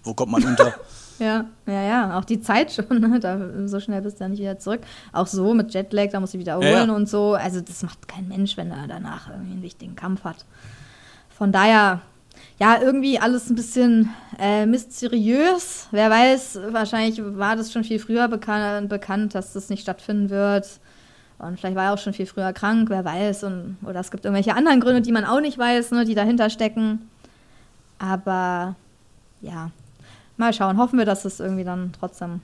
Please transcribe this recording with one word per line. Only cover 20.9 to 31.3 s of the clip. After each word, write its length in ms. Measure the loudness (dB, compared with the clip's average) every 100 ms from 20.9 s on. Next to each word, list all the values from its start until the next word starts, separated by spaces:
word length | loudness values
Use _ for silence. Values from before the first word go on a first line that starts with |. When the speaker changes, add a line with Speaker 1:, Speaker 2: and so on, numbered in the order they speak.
| -20 -20 _ _ _
Speaker 2:
Und 200 | -12 -8
vielleicht 160 | -6
war 100 | -2
er 80 | 0
auch 20 | -2
schon 160 | -4
viel 140 | -6 -6
früher 260 | -4 -6
krank, 380 | -2 0 2 2
wer 120 | 0
weiß. 400 | -4 -2 -2 -2
Und, 340 | -6 -8 -10 -12
oder 200 | -10 -10
es 100 | -8
gibt 120 | -6
irgendwelche 300 | 0 2 2
anderen 280 | 4 6 6
Gründe, 200 | 6 2
die 100 | 4
man 140 | 0
auch 160 | 2 0
nicht 160 | 0 -2
weiß, 320 | 0 0 0
ne, 120 | 0
die 80 | 2
dahinter 380 | 2 2 2 2
stecken. 580 | 0 -2 0 -2 -4 -10 _ -20 _ _ -20 -20 _ _ _
Aber, 800 | -4 -4 -2 -2 -2 -2 -6 -10 _ _ _ _ _ _
ja, 300 | -14 -12 -12 -14 -20 -20 -20 -20 -20 -2
mal 140 | 0
schauen. 240 | 2 2 2
Hoffen 220 | 4 4
wir, 60 |
dass 200 | 2 0
es 140 | -4